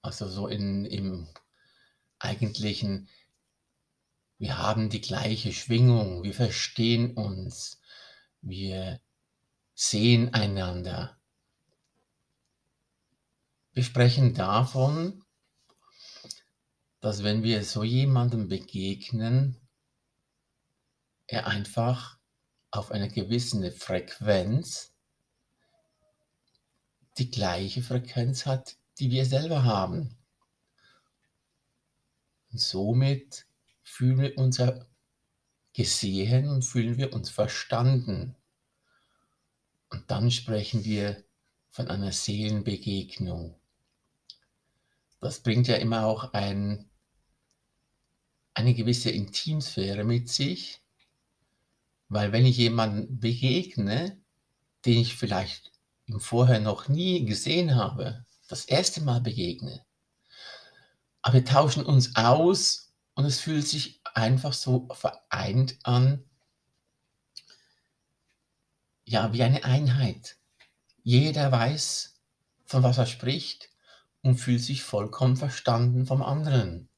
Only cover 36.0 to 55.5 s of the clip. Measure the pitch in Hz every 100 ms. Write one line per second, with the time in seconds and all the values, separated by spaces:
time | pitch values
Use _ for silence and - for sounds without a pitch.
36 | 101 95 98 127 143 139 127 123 113 120
37 | 135 107 87 - 107 - - 120 127 131
38 | 123 98 127 - _ _ _ _ _ _
39 | _ _ _ _ _ _ _ _ _ -
40 | - 131 117 120 - 107 107 117 104 104
41 | 101 101 _ _ _ _ _ - 123 98
42 | 98 - - 104 107 107 101 101 - 98
43 | 90 - 90 87 82 - _ _ _ _
44 | _ _ _ - _ _ _ _ _ _
45 | _ _ - - - 110 123 113 113 113
46 | 110 110 - 104 101 98 101 104 - _
47 | _ _ _ _ _ _ _ _ _ _
48 | _ _ _ _ _ - 113 117 110 120
49 | - 104 98 - - 156 135 - 98 101
50 | 107 120 120 - 135 180 - - _ _
51 | _ _ _ _ _ _ _ _ _ _
52 | _ 104 104 110 127 123 117 117 113 104
53 | - 127 113 120 131 143 185 - 101 113
54 | 180 196 _ _ _ _ _ _ - 117
55 | 120 - 110 95 101